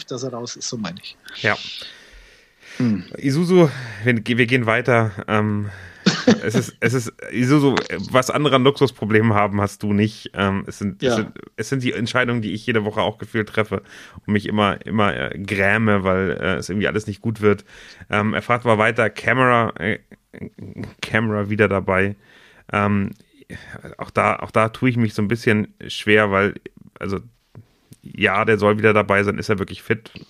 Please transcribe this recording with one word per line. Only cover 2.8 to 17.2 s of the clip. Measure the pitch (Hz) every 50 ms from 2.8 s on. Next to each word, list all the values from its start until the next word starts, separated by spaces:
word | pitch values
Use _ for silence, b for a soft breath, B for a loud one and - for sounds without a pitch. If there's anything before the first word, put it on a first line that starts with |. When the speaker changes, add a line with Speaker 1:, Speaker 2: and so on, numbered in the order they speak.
| 127 117 107 92 87 - -
Speaker 2:
Isuzu, | - - 139 135 151 180 170 185 180 170 143 B B 127 117 107 101 107
wir, | 123 123 113 107
wir | - 120 117 127
gehen | 117 131 127 117
weiter. | 110 110 120 123 - 123 117 113 107 92 95 -
Ähm, | - 104 107 107 107 104 104 104 104 B B B B B B B
<laughs> | B - - - - 226 - -
es | 107 107
ist, | 127 117 - - -
es | - 117 123
ist | 131 110 113 - - - - -
Isuzu, | 110 123 123 147 151 139 139 120 - - - - 82 98 - -
was | 127 127 -
andere | - 127 151 143 131
an | 131 127
Luxusproblemen | 139 143 - 143 123 - - 113 101 110 107 110 117 104
haben, | 104 104 101 98 101
hast | 101 101 - - -
du | 104 104
nicht. | 101 107 107 110 - - - -
Ähm, | 92 98 98 98 98 - -
es | - -
sind, | 104 101 92 - -
Speaker 1:
Ja. | 127
Speaker 2:
es | 120
sind, | 110 104 - - - - - _
es | - 110 -
sind | 139 135 123
die | 127 -
Entscheidungen, | 92 117 113 - 127 123 120 120 120
die | 107 104 85
ich | 107 -
jede | - 120 110 104
Woche | 107 104 110
auch | 92 98 107 -
gefühlt | 107 - - 117 107 -
treffe | - - 107 - 98 95 - B B B B B B B B
und | - 107
mich | 104 104
immer, | - 104 107 104 98 87 - -
immer, | - - 110 104 101 71
äh, | 60 67 - - -
gräme, | 98 98 107 98 95 98 104 110 113 107 104 101 92
weil, | 95 92 95 95 92 65 50
äh, | - 90 95
es | 69 - -
irgendwie | 87 107 95
alles | 71 73 107 - -
nicht | 98 -